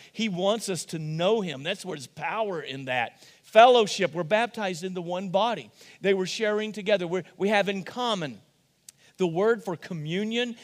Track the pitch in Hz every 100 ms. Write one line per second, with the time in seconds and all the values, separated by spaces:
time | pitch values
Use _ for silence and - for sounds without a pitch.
0 | - - 220 175 196 226 - 170 - 165
1 | 156 160 180 226 180 135 151 196 185 156
2 | 123 - 170 208 214 170 135 135 131 127
3 | 113 - - - - 214 247 247 208 -
4 | 175 170 156 214 240 - 196 165 190 180
5 | 170 180 196 190 226 202 107 - - -
6 | 190 196 185 - 214 214 214 214 190 202
7 | 175 185 160 - 196 208 190 196 165 247
8 | 247 202 147 107 - _ _ _ - -
9 | _ - 180 165 214 233 196 165 - 170
10 | 151 180 214 233 247 226